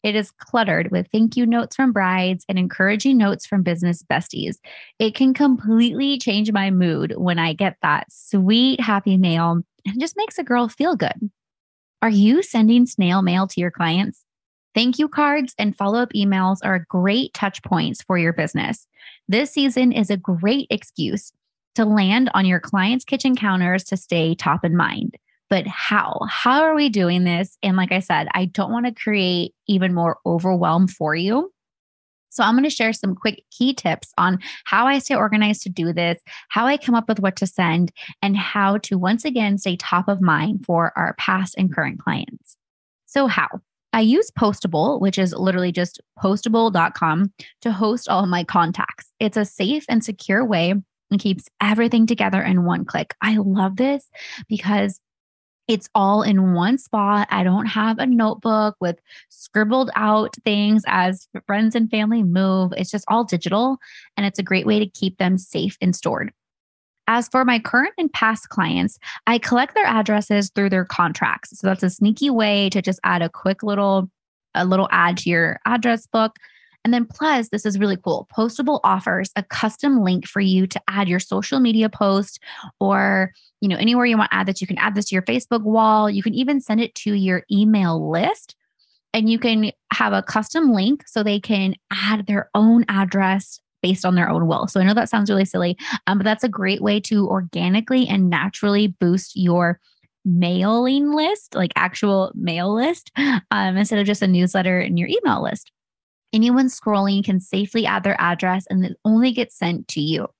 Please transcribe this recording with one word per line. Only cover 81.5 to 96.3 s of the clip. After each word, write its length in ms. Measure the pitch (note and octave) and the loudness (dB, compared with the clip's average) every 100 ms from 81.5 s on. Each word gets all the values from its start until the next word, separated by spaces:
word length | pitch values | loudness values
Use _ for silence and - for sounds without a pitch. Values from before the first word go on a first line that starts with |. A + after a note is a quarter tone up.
| C4+ | 0
media 300 | B3 A3 A3 | 2 2 0
post 500 | - G3+ G3 G3+ - - - G3 _ | 0 0 2 -2 -12 -20 -18 -20 _
or, 540 | G3 G3 G3 F#3+ F#3 _ _ _ | 0 2 2 0 -2 _ _ _
you 80 | G3+ | -2
know, 80 | F3+ | 0
anywhere 300 | A3+ B3 B3 | 2 2 2
you 120 | A3+ | 2
want 140 | G#3 | 2
to 60 | F#3+ | 0
add 80 | F#3+ | -2
that. 160 | F#3+ | -4
You 60 | F#3 | -6
can 100 | F#3+ | -2
add 180 | G#3+ G3+ | -2 -2
this 100 | G3+ | -2
to 60 | F#3+ | -2
your 80 | |
Facebook 400 | F#3 B3 - A#3 | 0 -4 -2 -2
wall. 460 | G#3+ A3 A3 G#3+ G#3+ | 0 2 4 4 2
You 140 | G3+ | 0
can 100 | A3 | -2
even 280 | F#3 C4 C#4+ | -2 0 -2
send 180 | - A3 | 0 -2
it 160 | A3+ - | -2 -4
to 180 | G#3 | -4
your 300 | G3+ F#3+ F3+ - | 0 0 0 0
email 580 | G3+ G#3+ G#3+ F3+ E3 D#3 | 2 4 4 2 0 -2
list. 460 | E3 A#3+ G#4+ - - _ _ _ _ _ | 0 -2 -4 -12 -20 _ _ _ _ _
And 160 | A3+ A3 | 0 0
you 100 | A3+ | 2
can 320 | A#3 A3 G#3+ - _ | 2 0 0 -4 _
have 220 | - A3 | -2 0
a 80 | G3 | 0
custom 520 | - A3 G#3+ E4 D4+ | -2 -4 -2 0 2
link 340 | G#3 G3+ C#4+ - | 4 2 -2 -4
so 160 | A3+ | -2
they 160 | G#3 G3+ | 0 -2
can 360 | - G3+ F#3+ - _ | 0 0 0 -4 _
add 360 | G3 G3+ G#3+ G3 | -4 -2 -2 0
their 220 | G3+ - | -2 -2
own 320 | G3+ A3 A#3 A3 | 4 6 6 4
address 720 | G3 F#3+ G3 F#3+ G3 - - _ _ | 0 0 2 2 0 -4 -18 _ _
based 240 | F3+ F#3+ F#3 | -2 0 2
on 100 | F3+ | 2
their 140 | E3+ | 2
own 160 | E3 E3 | 2 0
will. 220 | D#3+ - | 0 -2
So 120 | G3 | 2
I 40 | |
know 100 | F#3 | 2
that 160 | G#3+ - | 2 0
sounds 200 | A3+ G3+ | 0 2
really 160 | G3 G3 | 2 0
silly, 320 | F#3 F3 F3 - A3 - | 0 -2 -4 -6 -6 -2
um, 120 | G3 | 0
but 80 | |
that's 180 | G3+ | 0